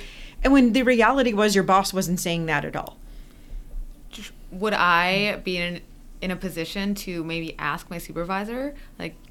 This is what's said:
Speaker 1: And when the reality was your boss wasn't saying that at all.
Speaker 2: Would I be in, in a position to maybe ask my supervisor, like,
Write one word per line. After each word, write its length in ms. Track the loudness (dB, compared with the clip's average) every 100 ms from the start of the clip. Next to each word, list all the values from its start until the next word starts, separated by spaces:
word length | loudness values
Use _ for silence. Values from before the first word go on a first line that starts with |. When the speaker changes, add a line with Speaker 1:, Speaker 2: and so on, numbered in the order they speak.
| -8 -16 -16 0
Speaker 1:
And 80 | 6
when 220 | 8 6
the 80 | 6
reality 500 | 4 6 6 4 2
was 220 | 4 4
your 100 | 4
boss 300 | 4 4 4
wasn't 260 | -2 -2 -2
saying 240 | -2 -2 0
that 180 | -2
at 120 | -2 -6
all. 220 | -8 -14 -18 -18 -18 -20 -14 -14 -10 -10 -10 -12 -18 -16 -16 -18 -14
Speaker 2:
Would 240 | -4 0
I 600 | 4 4 4 4 2 0 -2
be 120 | -4 -2
in, 240 | -4 -6 -12 -20 -20 -8
in 100 | -6
a 40 | -4
position 580 | -6 -6 -6 -4 -4 -4
to 280 | -6 -6
maybe 300 | -4 -6 -6 -6
ask 300 | -4 -4 -8
my 100 | -12
supervisor, 760 | -10 -8 -4 -4 -4 -6 -8 -10 -16 -12
like, 160 | -12 -12 -20